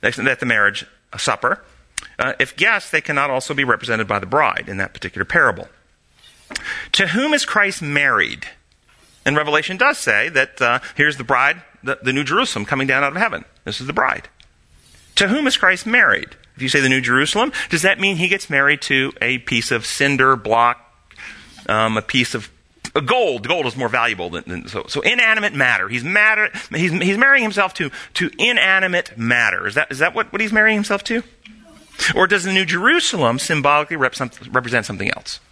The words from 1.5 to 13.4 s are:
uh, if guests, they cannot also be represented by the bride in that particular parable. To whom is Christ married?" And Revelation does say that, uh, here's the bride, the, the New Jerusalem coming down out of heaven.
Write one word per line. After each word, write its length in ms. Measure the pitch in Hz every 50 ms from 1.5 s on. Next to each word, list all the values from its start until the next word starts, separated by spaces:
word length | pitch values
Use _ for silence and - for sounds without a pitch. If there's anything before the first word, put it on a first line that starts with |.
| 180 - - _ _ _ _ _ _ - - - - _
uh, 140 | 120 131 - -
if 180 | 135 - -
guests, 340 | - 175 214 226 202 - -
they 100 | - 156
cannot 280 | - - 151 143 139 143
also 240 | 135 131 127 - 151
be 120 | 139 139
represented 420 | 123 117 104 - - 117 110 110
by 140 | 101 107 101
the 60 | 95
bride 420 | 95 113 147 151 117 - - - -
in 80 | 101
that 180 | 98 95 95 _
particular 300 | - - 92 - 92 95
parable. 440 | - - 170 151 127 101 90 - - _ _ _ _ _ _ _ _ _ _ _ - _ _ _ _ - - - - - - - - -
To 160 | - 196 175
whom 260 | 151 214 262 302 302
is 100 | 285 -
Christ 380 | - - 214 202 196 190 - 170
married?" 640 | 147 143 143 143 139 123 104 85 58 57 - - - - _ _ _ _ _ _ _ _ _ _ _ _ _ _
And 100 | - 143
Revelation 400 | 147 151 151 147 151 156 - 185
does 220 | 190 247 277 - -
say 320 | - - 107 104 113 156
that, 320 | 165 135 131 - - - 131
uh, 160 | 117 120 127 - - -
here's 240 | - 147 151 147 135
the 60 | 127
bride, 380 | 117 139 123 131 139 160 175 - _ _ _ -
the, 160 | 127 135 - -
the 100 | 120 131
New 120 | 139 147
Jerusalem 400 | 127 151 202 262 247 - - 101
coming 220 | - 147 135 135
down 180 | 135 131 135 143
out 80 | 139 143
of 60 | 175
heaven. 260 | 214 226 170 85